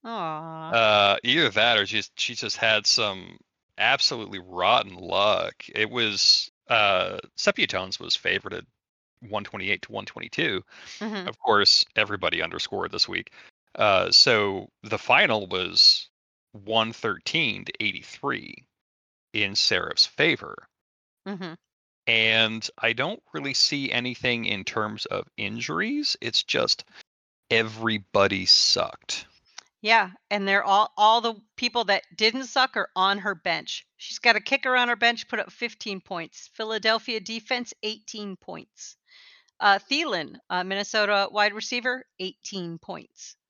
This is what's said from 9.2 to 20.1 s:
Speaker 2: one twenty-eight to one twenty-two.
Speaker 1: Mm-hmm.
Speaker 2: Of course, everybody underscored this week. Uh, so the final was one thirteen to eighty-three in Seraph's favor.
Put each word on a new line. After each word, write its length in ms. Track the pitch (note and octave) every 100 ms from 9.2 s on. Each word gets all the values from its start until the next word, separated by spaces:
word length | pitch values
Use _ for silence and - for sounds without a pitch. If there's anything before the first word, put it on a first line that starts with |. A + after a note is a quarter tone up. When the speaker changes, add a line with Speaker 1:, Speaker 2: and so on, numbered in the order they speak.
Speaker 2:
one 240 | G#2+ G#2
twenty-eight 380 | G2 G2+ F#2+ G2
to 100 | -
one 120 | G#2+
twenty-two. 580 | G2+ - - - E3+ G3 - - - -
Speaker 1:
Mm-hmm. 260 | G#3+ G#3 F3+
Speaker 2:
Of 120 | -
course, 460 | - - G3 - - -
everybody 460 | G#2 G2+ F2 E2
underscored 500 | E2 F2 - G2 F2+
this 160 | F#2+ -
week. 240 | F#2 - - - _ _
Uh, 360 | - G#2+ F#2+ F2
so 580 | - - A2+ G2+ F#2+ G2+ _
the 160 | A2+ G#2+
final 480 | - C#3+ G3 A2 F#2
was 600 | F#2 F2+ F2+ - - - _ _ _ _
one 400 | G#2+ G2 A2+ A2
thirteen 720 | A2+ A2+ G2+ - D#3+ C#3 G2
to 80 | - -
eighty-three 840 | G#2+ F#2 - - C#3+ B2 - - _ _ _ _ _ _ _
in 240 | - G2+ F#2+
Seraph's 500 | - F#2 - -
favor. 480 | -